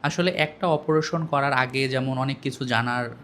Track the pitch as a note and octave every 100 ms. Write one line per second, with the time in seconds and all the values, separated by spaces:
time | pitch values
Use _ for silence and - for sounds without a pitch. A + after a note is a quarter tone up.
0 | D3 E3 F3+ F3 D3+ - F3+ D3+ D#3 D#3
1 | D#3 E3 D#3+ C#3+ C#3 C3 B2+ C3 C3+ C3
2 | C3 C3 C3 C3+ C#3 B2+ B2+ A#2 A#2+ B2
3 | A#2+ A#2